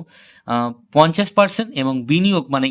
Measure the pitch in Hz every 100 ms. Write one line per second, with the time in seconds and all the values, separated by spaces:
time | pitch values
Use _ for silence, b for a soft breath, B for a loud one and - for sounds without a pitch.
0 | 165 b b b - 120 120 117 _ 143
1 | 160 165 202 - 196 - 226 - 131 131
2 | 120 156 196 185 131 139 131